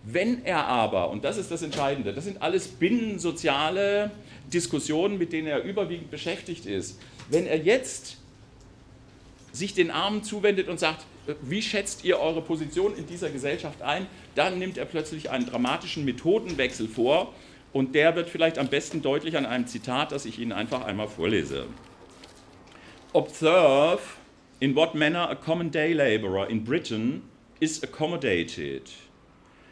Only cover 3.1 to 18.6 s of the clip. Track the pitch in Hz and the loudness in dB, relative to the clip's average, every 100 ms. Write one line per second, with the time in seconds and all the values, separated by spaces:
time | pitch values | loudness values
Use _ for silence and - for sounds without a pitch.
3.1 | 196 170 156 165 139 156 185 202 202 208 | -2 -4 0 0 2 2 2 2 2 0
4.1 | 208 - - - 170 165 156 - 151 190 | -6 -18 -18 -2 -2 0 -2 0 0 2
5.1 | 202 170 160 156 143 147 196 180 170 147 | 0 -2 -2 -2 -2 -2 -2 -2 -4 -8
6.1 | 151 - 185 - 165 101 98 85 - - | -8 -6 -6 -6 -10 -4 -4 -4 -12 -20
7.1 | - - 160 180 160 156 254 262 - - | -20 0 0 2 0 4 2 0 -12 -14
8.1 | - - - - - - - - - - | -18 -20 -20 -20 -20 -20 -20 -20 -20 -20
9.1 | - - - - - 196 190 165 151 190 | -20 -20 -20 -18 -8 -6 0 0 2 -2
10.1 | 208 202 208 202 196 170 175 160 160 - | -2 -4 0 0 2 -2 0 0 -2 -12
11.1 | - - 147 123 190 220 214 202 - 175 | -16 -10 -8 -4 -4 -2 -2 -4 -6 0
12.1 | 175 156 165 156 160 151 170 202 202 151 | 2 2 -2 -2 -4 -2 0 0 -2 -10
13.1 | 170 170 139 143 156 131 131 127 160 190 | -6 -6 -4 -4 -4 -6 -8 -4 -4 -4
14.1 | - - - 165 180 185 170 139 165 151 | -12 -8 0 2 2 -4 -4 -4 -4 -4
15.1 | 160 147 127 123 120 123 160 175 - 143 | -6 -4 -2 -2 0 0 0 -4 -4 -2
16.1 | 117 165 214 220 151 127 - 110 110 120 | 0 2 2 2 -2 -2 0 -6 2 4
17.1 | 156 196 - - - - 139 131 147 156 | 4 2 -10 -20 -20 -6 -2 2 6 6
18.1 | 165 170 156 165 160 | 4 -2 2 2 2